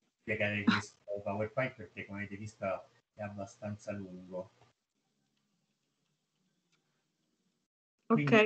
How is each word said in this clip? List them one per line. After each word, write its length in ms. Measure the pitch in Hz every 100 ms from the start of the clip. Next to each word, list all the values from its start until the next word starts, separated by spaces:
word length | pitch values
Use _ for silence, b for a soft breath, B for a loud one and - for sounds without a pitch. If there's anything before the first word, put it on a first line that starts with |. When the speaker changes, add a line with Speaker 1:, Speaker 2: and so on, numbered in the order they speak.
| _ _
Speaker 1:
spiegare 420 | - 104 104 104
questo 340 | 98 - - - - 104
PowerPoint, 520 | 101 104 110 - 127
perché 300 | - - - 95
come 120 | 101
avete 160 | 101 101
visto 280 | 107 - 98 - - _ _
è 80 | -
abbastanza 680 | 101 101 98 - 104 104 -
lungo. 580 | 101 95 90 92 92 95 _ - _ _ _ _ _ _ _ _ _ _ _ _ _ _ _ _ _ _ _ _ _ _ _ _ _ _ _ _ _ _ _ _ _ -
Speaker 2:
Ok, 260 | 226 147
Speaker 1:
Quindi, 60 | 226